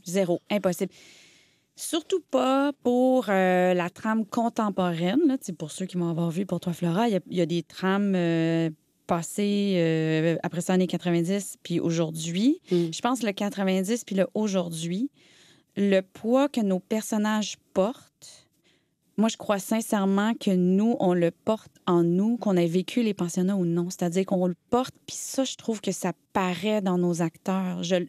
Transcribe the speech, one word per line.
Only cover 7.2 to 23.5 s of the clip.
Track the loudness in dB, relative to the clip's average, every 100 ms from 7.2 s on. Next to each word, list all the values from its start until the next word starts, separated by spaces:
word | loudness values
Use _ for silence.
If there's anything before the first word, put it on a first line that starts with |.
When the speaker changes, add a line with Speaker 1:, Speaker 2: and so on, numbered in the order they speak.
| -2
Speaker 1:
il | -2
y |
a | 0
des | -2
trames, | -4 -4 0 2 2 2
euh, | 2 2 2 2 0 -4 _ _ -4
passées, | -2 -2 -2 0 0 2 2
euh, | 2 2 2 2 2 0
après | -2 -4
ça, | 0
années | 2 2
quatre-vingt-dix, | -2 0 0 0 -2 -6 -12
puis | -6 -2
aujourd'hui. | 0 0 -2 -4 -4 0 2 0 0
Speaker 2:
Mm. | 0 0
Speaker 1:
Je | -2
pense | -2 -2
le | -2
quatre-vingt-dix | -2 -4 -2 0 0 0 -4
puis | -2 -2
le | 0
aujourd'hui, | -2 -2 -2 -2 -6 -4 -4 -6 _ _ -20 -20 _ _ -2
le | 2 2
poids | 0 -6 0 2 2
que | 0
nos | 0 0
personnages | -2 -4 -2 -2 0 0 -4 -8 _
portent, | 0 0 -2 -16 _ -20 -20 _ _ _ _ _ _ _ -4
moi, | -2
je | -2
crois | -4 -4
sincèrement | -2 -4 -2 0 2 2 0
que | 0 0
nous, | 2 4 4 2 2
on | 2
le | 2 0
porte | 0 -4 -4 -6 _ 2
en | 4
nous, | 4 2 0 0
qu'on | 0
ait | 2 2
vécu | 0 -2 0
les | 0
pensionnats | 0 -2 0 0